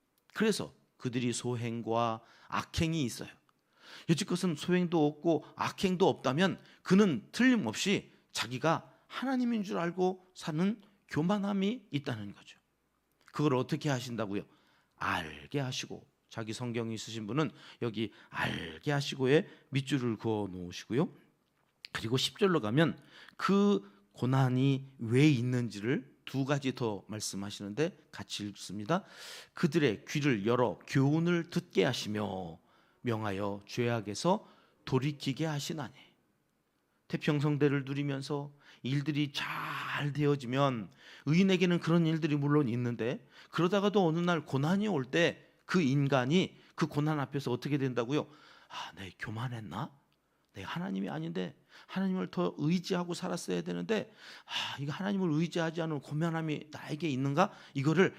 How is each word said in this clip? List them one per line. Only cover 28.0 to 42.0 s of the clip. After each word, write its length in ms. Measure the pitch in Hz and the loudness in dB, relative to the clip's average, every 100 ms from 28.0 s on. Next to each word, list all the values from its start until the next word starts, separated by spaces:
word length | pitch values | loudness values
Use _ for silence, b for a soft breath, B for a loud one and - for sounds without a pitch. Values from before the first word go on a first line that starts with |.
| _ | _
같이 360 | - - - 104 | -14 -12 -8 -10
읽습니다. 540 | 101 - 104 104 180 B B B B B | -10 -12 -10 -2 -2 B B B B B
"그들의 520 | - 165 170 139 98 - | -2 0 4 2 0 -4
귀를 360 | 151 143 110 104 | 0 2 2 2
열어 320 | 120 117 82 - | 2 2 -2 -2
교훈을 640 | 139 135 156 170 170 165 | 2 4 4 2 0 -2
듣게 360 | 170 - - 165 | -6 -2 0 2
하시며 720 | 117 - 104 101 98 - 80 b b b b | 0 -4 -4 -4 -6 -8 -14 b b b b
명하여 640 | 123 110 107 95 101 101 - | -4 -2 -2 -4 -4 -6 -8
죄악에서 840 | - 120 117 101 101 170 208 B B B B | -2 0 -2 -4 -2 0 0 B B B B
돌이키게 600 | - 131 143 143 143 127 160 | -2 0 0 -2 -4 -2 -4
하시나니." 500 | 143 143 160 120 - - _ _ _ _ _ _ _ _ _ _ | -4 -6 -8 -8 -14 -20 _ _ _ _ _ _ _ _ _ _
태평성대를 800 | 170 - 147 151 147 147 139 131 | -4 0 2 2 2 2 2 -2
누리면서 640 | 139 143 139 139 147 143 - B B | -4 -4 -4 -4 -6 -6 -14 B B
일들이 480 | 120 143 139 147 143 | -2 -2 0 0 -2
잘 800 | - - - - - - - 143 | -2 -6 -6 -6 -6 -6 -4 -2
되어지면 800 | 143 143 143 120 135 139 120 92 B B B 139 | 2 2 2 0 2 2 2 -6 B B B 2
의인에게는 540 | 165 196 185 180 175 | 4 6 6 4 2
그런 260 | 160 170 | 4 4